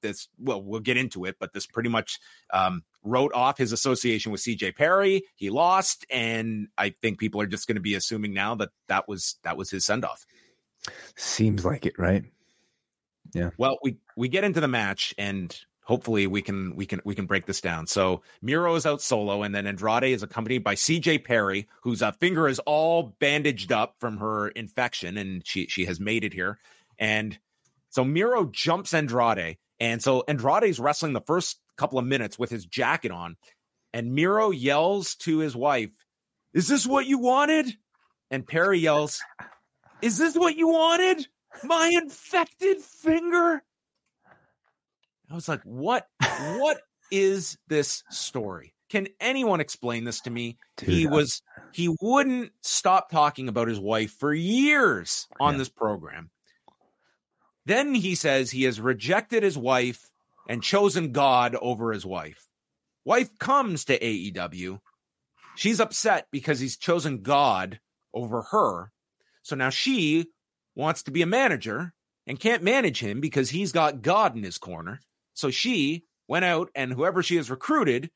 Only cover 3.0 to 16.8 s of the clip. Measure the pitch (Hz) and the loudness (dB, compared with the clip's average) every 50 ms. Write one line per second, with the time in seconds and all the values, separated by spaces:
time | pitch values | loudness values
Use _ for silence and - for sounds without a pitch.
3 | - 104 123 127 139 147 - 120 127 135 143 - 131 107 117 - - 135 127 - | -6 -2 0 2 2 2 2 2 2 2 2 0 -2 -2 -2 -2 0 0 0 0
4 | - 120 113 104 - 110 104 - - 120 110 - 104 92 - - 147 165 185 196 | 0 0 0 -2 -2 -6 -6 -6 -4 -4 -4 -4 -4 -4 -2 0 2 2 4 4
5 | 202 190 196 190 190 - _ - 101 98 107 143 170 175 185 190 185 - - - | 4 4 2 0 -2 -6 _ -8 -6 -2 0 2 2 4 4 2 2 0 -2 -4
6 | - - 131 123 113 113 113 113 113 113 110 107 104 - _ - 101 101 - _ | -6 -6 -4 -2 -2 -2 -2 -2 -4 -4 -4 -6 -8 -6 _ -2 -2 -2 -2 _
7 | - 113 95 - 110 104 - 104 104 92 104 - - - 110 104 90 104 101 95 | -4 -4 -2 -2 -4 -2 -2 -2 -4 -2 -4 -4 -4 -4 -4 -2 -2 -2 -2 -2
8 | - - 117 107 107 104 95 98 101 107 120 110 110 - _ _ _ - 92 98 | -2 -4 -4 -4 -6 -4 -4 -2 -2 -2 -2 -4 -6 -6 _ _ _ -2 -2 -2
9 | - - 101 90 - - - _ - 82 80 82 95 - - 95 - - 104 - | -2 -4 -6 -8 -6 -8 -8 _ -8 -6 -6 -6 -6 -6 -6 -4 -2 -2 -2 -2
10 | - - - - - _ _ _ _ _ _ _ _ _ _ _ - - - - | -2 -6 -8 -10 -18 _ _ _ _ _ _ _ _ _ _ _ -16 -16 -16 -16
11 | - - - - - - - - 110 110 101 95 90 90 - - - - - - | -20 -20 -14 -8 -6 -4 0 2 2 2 2 0 0 -2 -2 -2 -4 -4 -2 0
12 | 90 87 95 98 - - _ _ _ _ _ _ _ _ _ _ _ _ _ _ | 0 2 2 2 0 -6 _ _ _ _ _ _ _ _ _ _ _ _ _ _
13 | _ _ _ _ - - - 85 87 87 - - 123 135 - - - 131 113 - | _ _ _ _ -16 -10 -6 -4 -4 -4 -2 0 0 0 0 0 -2 -4 -6 -6
14 | _ _ _ 113 120 127 139 190 202 208 165 165 151 135 123 117 104 98 98 - | _ _ _ -6 -4 -2 0 0 0 0 0 0 0 0 0 0 0 -2 -2 -4
15 | - - - - 101 101 98 98 90 85 - - - _ _ _ _ - 123 120 | -6 -6 -6 -6 -6 -4 -4 -6 -6 -8 -10 -14 -20 _ _ _ _ -2 -2 0
16 | - 117 110 101 98 95 98 101 - - 98 95 92 92 - 92 | 0 0 2 2 2 2 0 -2 -2 -4 -4 -4 -6 -6 -6 -8